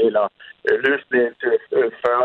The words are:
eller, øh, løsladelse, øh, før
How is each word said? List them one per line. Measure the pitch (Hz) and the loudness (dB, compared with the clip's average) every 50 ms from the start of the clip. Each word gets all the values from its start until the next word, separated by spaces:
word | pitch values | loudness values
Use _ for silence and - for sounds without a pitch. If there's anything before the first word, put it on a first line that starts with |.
| 113 | 2
eller, | 110 104 107 101 95 - - - - - _ - - | 2 2 0 -2 -2 -6 -12 -20 -20 -20 _ -2 -2
øh, | 107 113 127 | 0 0 0
løsladelse, | 135 143 135 - - 127 123 120 117 - - 131 120 113 - - - 131 | 0 -2 -2 -4 -2 0 0 0 0 -4 -6 -2 0 0 -2 -2 -2 -2
øh, | 135 123 113 - - | -2 -2 -2 -4 -4
før | - 120 120 123 | -2 -2 0 0